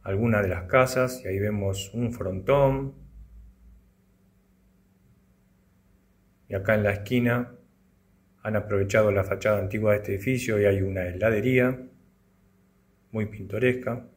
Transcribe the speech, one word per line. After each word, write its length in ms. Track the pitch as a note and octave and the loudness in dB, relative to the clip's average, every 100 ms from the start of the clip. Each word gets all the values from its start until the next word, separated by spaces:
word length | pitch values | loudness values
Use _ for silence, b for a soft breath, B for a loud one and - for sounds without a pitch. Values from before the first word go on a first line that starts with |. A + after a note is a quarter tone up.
algunas 400 | F#2+ G2 A#2 G#2+ | -4 -2 2 2
de 60 | G2 | 2
las 140 | F2 | -2
casas, 600 | - C3 B2+ B2+ B2+ - | 2 4 4 2 -2 -4
y 60 | F#2+ | -6
ahí 100 | G2 | -2
vemos 540 | G#2 G#2 G2 G2 - | -2 -2 -2 -4 -6
un 180 | A#2 A#2 | -4 -4
frontón. 840 | A#2 F#2 F#2 F#2+ C#3 C#3 C3+ C#3 - - - - - - _ - - _ _ _ _ _ _ _ _ _ _ _ _ _ _ _ _ _ _ _ _ _ _ _ _ _ _ _ | -4 -6 -4 0 4 4 2 -6 -12 -20 -20 -20 -20 -20 _ -20 -20 _ _ _ _ _ _ _ _ _ _ _ _ _ _ _ _ _ _ _ _ _ _ _ _ _ _ _
Y 60 | |
acá 200 | G2 F#2+ | -4 2
en 100 | G#2+ | 2
la 80 | G2+ | 2
esquina 600 | G2 - B2 A#2+ A#2+ B2 - _ _ _ _ _ _ _ _ | 0 0 0 2 0 -2 -12 _ _ _ _ _ _ _ _
han 140 | G#2+ G#2+ | -4 -4
aprovechado 560 | - G#2 G2 A2+ G#2+ | 0 0 2 4 4
la 120 | G2 | 2
fachada 340 | F#2+ G2 G#2+ G#2 | 0 -2 0 0
antigua 340 | G2 G#2+ G#2+ | 0 -2 2
de 60 | G#2 | 0
este 160 | - | 0
edificio 440 | G2 C3 B2+ A#2 G#2 | -4 -2 -2 0 2
y 60 | |
hay 160 | G2+ G2 | 2 2
una 260 | F#2+ F#2+ F2+ | 0 -4 -6
heladería 720 | F2+ G#2+ A2 A#2+ B2+ B2 C3 - - _ _ _ _ _ _ _ _ _ _ _ | -2 0 2 2 4 2 0 -12 -20 _ _ _ _ _ _ _ _ _ _ _
muy 160 | A2 G#2+ | -6 -6
pintoresca. 840 | - F#2 G#2 B2+ B2 - A#2+ - | -8 -8 0 2 2 -4 -8 -10